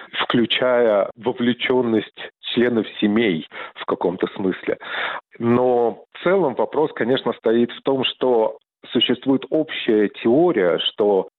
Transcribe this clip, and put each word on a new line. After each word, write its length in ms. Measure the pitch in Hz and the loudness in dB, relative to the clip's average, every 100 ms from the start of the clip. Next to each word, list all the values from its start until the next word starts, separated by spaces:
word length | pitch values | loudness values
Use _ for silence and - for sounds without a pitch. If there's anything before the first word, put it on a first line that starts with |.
| - - | -12 -6
включая 880 | - 123 113 - 127 123 117 104 95 - | -2 0 0 0 2 2 4 2 0 -4
вовлеченность 1120 | 110 - 123 120 - 127 120 110 - - - - - | -6 -2 -2 0 0 0 2 0 -2 -10 -18 -14 -6
членов 320 | - 123 117 101 - | 0 2 2 -2 -2
семей 480 | 104 104 117 82 - - - | 0 2 2 0 -6 -14 -16
в 100 | - | -12
каком-то 420 | - - 95 92 107 | -6 -2 -2 -2 -4
смысле. 500 | - 95 90 - - - - - - - - | -2 -4 -4 -6 -8 -8 -8 -8 -8 -14 -6
Но 640 | 117 120 127 120 117 101 - | 0 2 2 2 0 -2 -12
в 100 | - | -8
целом 300 | 175 196 156 | 0 2 0
вопрос, 380 | 110 110 131 151 | -2 -2 -2 -2
конечно, 400 | - 113 127 - | -2 -2 0 -2
стоит 380 | 110 117 113 120 | -2 0 2 2
в 100 | - | -2
том, 220 | - 135 | -2 0
что 520 | 127 - 127 120 110 - _ _ - | -2 -2 2 2 2 -2 _ _ -6
существует 540 | 123 110 120 135 135 - | -2 0 0 0 -2 0
общая 580 | 156 156 - - 107 101 - | -2 -2 -4 0 2 2 0
теория, 560 | 117 131 175 117 90 80 | 0 4 4 2 2 0
что 500 | - - 104 95 90 | -2 0 2 2 0